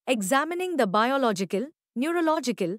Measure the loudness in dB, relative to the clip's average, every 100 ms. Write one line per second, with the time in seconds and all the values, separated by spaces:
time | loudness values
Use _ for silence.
0 | -4 -2 2 0 0 -4 -4 0 2 2
1 | 2 2 2 0 -2 -4 -4 _ _ -4
2 | -2 0 2 2 0 -2 -2